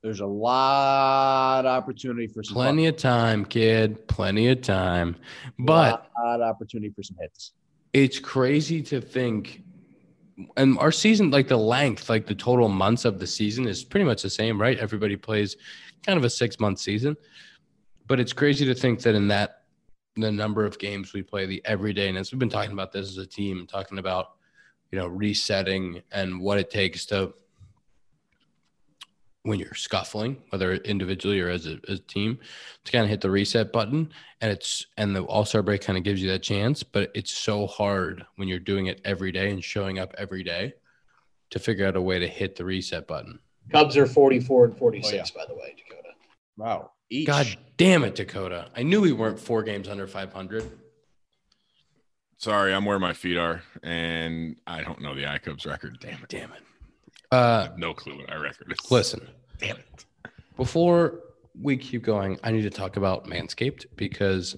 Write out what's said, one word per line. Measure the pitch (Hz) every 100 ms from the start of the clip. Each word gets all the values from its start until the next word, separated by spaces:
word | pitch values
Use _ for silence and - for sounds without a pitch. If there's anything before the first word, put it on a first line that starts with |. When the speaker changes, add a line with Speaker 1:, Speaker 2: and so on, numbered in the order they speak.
Speaker 1:
There's | 110 101
a | 101
lot | 101 117 127 135 139 139 135 135 135 135 135 131 131
of | 131
opportunity | 127 127 113 127 120 110
for | 110
some | 104
Speaker 2:
Plenty | 101 131 151
Speaker 1:
fun. | 160
Speaker 2:
of | 160
time, | 131 120 113 110
kid. | 101 117 113 113 110 107 -
Plenty | - 98 104 117
of | 127
time. | 127 95 92 87 85 85 - - 127 -
But | 123 160 139 113 - 117
Speaker 1:
A |
lot | 120 120
of | 117
opportunity | 110 110 117 104
for | 104
some | 98 90
hits. | 82 _ - _ _ _ _
Speaker 2:
it's | 139 135 -
crazy | - 131 127 147 156 165
to | - 135
think, | - 127 123 107 98 - - - _ _ _ _ _ - - -
and | 135 131
our | 156
season, | 156 214 214 185
like, | 139 131
the | 123
length, | 107 123 143 98 -
like, | 113 107
the |
total | 101 - 123 113
months | 95 95 120 120
of | 95
the | 87
season | - 107 113 123
is | 90
pretty | - 202
much | 175 107
the | 98
same, | - 110 104
right? | 113 127
Everybody | 110 107 104 101
plays | - 107 101 - - - - _
kind | - 185
of |
a | 120
six-month | - 120 - 107 95
season. | - 104 135 151 _ - - _ _ _ _ - -
But | 131
it's | 123
crazy | - 147 139 135
to |
think | 127 131 117
that | 120
in | 107 101
that, | 101 104 - _ _ _ - _ -
the | 110
number | 104 107 107 104
of | -
games | 101 101 90
we | 101
play, | 92 101 95
the | 95 -
everydayness, | 107 107 98 98 92 95
we've | 131
been | 120
talking | 107 98
about | 98 95
this | 98 95
as | 92
a | 95
team, | - 101 92 87
talking | 101 95 98
about, | 95 92 92 _ _ _ _ _ _
you | 95
know, | 87
resetting | 90 104 101 - 98 95 95 92 87 _
and | 101 95 92
what | 95 101
it | 92
takes | 107 95 - -
to, | 101 95 - _ _ - _ _ _ _ _ _ _ _ _ _ _ _ _ - _ _ _
when | 110 101
you're | -
scuffling, | - - 95 90 107 113 139 _
whether | 98 92
individually | 92 - 101 92 95 98 101
or | 87
as | 90 80
a, | 80 -
as | 95
a |
team, | - 101 107 127 - - - -
to | -
kinda | 120 107
hit | 104
the | 98
reset | 98 101 117 107
button. | 117 107 147 156 - - _
And | 113
it's, | 98 - - - -
and | 104 98
the |
All-Star | - 107 104 107
break | 98 101
kinda | - 92
gives | 90 98
you | 95
that | 92
chance, | - 98 110 147
but | - 101 98
it's | - 104
so | - - 104 101
hard | - 101 98 87 87 - -
when | 95
you're | 90
doing | 92 98 92
it | 95
every | - 95 95
day | 92 98
and | 98
showing | - 107 95 95
up | 92 -
every | 98 95
day | 87 85 113 - _ _ _ _ _ _ _
to | 92
figure | - 101 98
out | 95
a |
way | 92 92
to | 87
hit | - 98 -
the |
reset | 87 95 92 85 -
button. | 78 - - _ _ -
Speaker 3:
Cubs | 151 147 135
are | 127
forty-four | - 139 123 127 127 117
and | 110
forty-six, | 120 104 - 101 82
Speaker 1:
Oh, | -
yeah. |
Speaker 3:
by | 73
the | 73
way, | 65 -
Dakota. | - 90 85 - _ _ _ -
Speaker 1:
Wow. | 113 90 - _ _
Each. | 123 151
Speaker 2:
God | 143 131 95 - -
damn | 185 180
it, | 117
Dakota. | 95 98 - 92 87 82
I | -
knew | 139 202
we | 185
weren't | 117 110 110
four | - 117
games | 107 101 98
under | 101 95
five | 101 95
hundred. | 98 95 110 117 - _ _ _ _ _ _ _ _ _ _ _ _ _ _ _ _
Speaker 4:
Sorry, | 110 104 98
I'm | 95 101
where | 101
my | 90
feet | 85 90 87
are, | 85 85 - -
and | 80 85 85 82 82 82 82 - -
I | 85
don't | 78 -
know | 73
the | 67
iCubs | 69 73 - 71 -
record. | 71 - -
Damn | - -
it. | -
Speaker 2:
Damn | - -
it. | - _ _ - _ _ _ _
Uh, | 127
Speaker 4:
I | 120 113
have | 82 87
no | 85
clue | - - 71
what | 67
our | 78
record | 73 - -
is. | - -
Speaker 2:
Listen. | 127 - - - - _ -
Speaker 4:
Damn | - -
it. | - - - _ - - _ -
Speaker 2:
Before | 127 165 175 170 170 - - _ _ -
we | 139 127
keep | 123 120
going, | 113 104 98 92
I | 113
need | 113
to | 104
talk | - 98 98
about | 98 92 -
Manscaped, | 85 80 - 123 - - -
because | 98 - 98 95 87